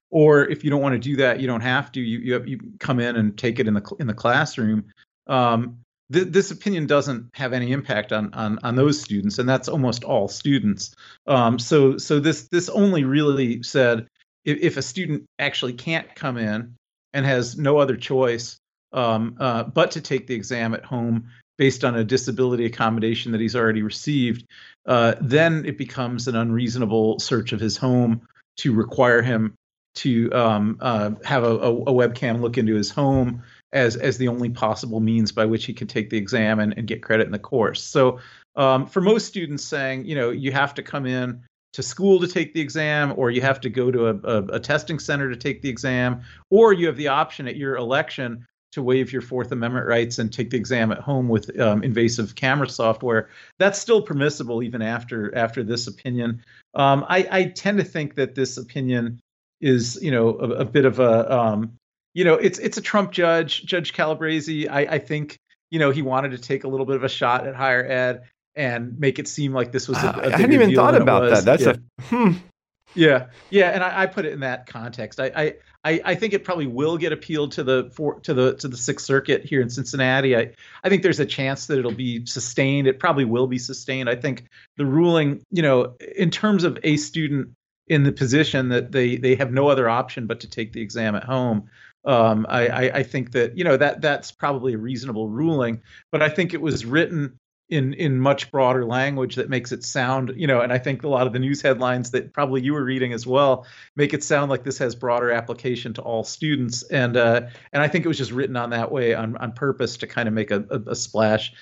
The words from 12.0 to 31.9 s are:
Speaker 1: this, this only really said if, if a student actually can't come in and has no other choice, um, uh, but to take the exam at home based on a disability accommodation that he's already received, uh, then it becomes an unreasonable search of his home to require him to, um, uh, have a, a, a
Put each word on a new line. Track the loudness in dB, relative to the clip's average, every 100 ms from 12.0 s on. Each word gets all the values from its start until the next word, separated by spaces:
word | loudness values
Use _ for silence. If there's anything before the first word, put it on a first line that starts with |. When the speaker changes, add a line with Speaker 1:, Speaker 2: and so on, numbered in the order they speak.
| 0 2
Speaker 1:
this, | 2 -2 -2
this | -2 0
only | 2 2 4
really | 2 2 2 2 0 -2
said | -2 2 4 2 -4 _ _ _ -4
if, | 0
if | 0 -2
a |
student | -6 -6 -4 -6 -8 -6
actually | -6 -4 -6
can't | -6 -4 -4 -6 -10
come | -6 -4
in | -4 -4 -8 -18 _ _ _
and | -2 2
has | 2 0 -2
no | 2 4
other | 4 0
choice, | -2 0 2 0 -6 -16 _ _ _
um, | -2 0 0 -2 -4
uh, | -2 -2
but | -2 2 2
to | 0
take | -4 -6 -4
the | -8
exam | -6 -4 -4
at | -4 -6
home | -6 -2 -2 -4 -20 _ 2
based | 2 2
on | -2 0
a | 0
disability | 0 0 -2 0 0 -2
accommodation | 0 0 0 -2 -2 -4
that | -2
he's | -2 0
already | 0 0
received, | -2 -6 -4 0 0 -2 -8 -20 -20 _ 0
uh, | 4 4 2
then | 2 4 4 2 -4
it | -8
becomes | -8 -6 -6 -6 -4
an | -2
unreasonable | 0 0 -2 -2 0 2 2 0
search | -2 -2 -2
of | -4
his | -4 -2
home | 0 2 2 0 _ _ _ -6
to | 0
require | 0 0 2 4 4
him | 4 0 -2 -6 _ _ _ -6
to, | 0 2 2
um, | 2 2 2 0 -2
uh, | -2 -2 -2 -4 -2
have | 0
a, | 2 2
a, | 0 0
a | 0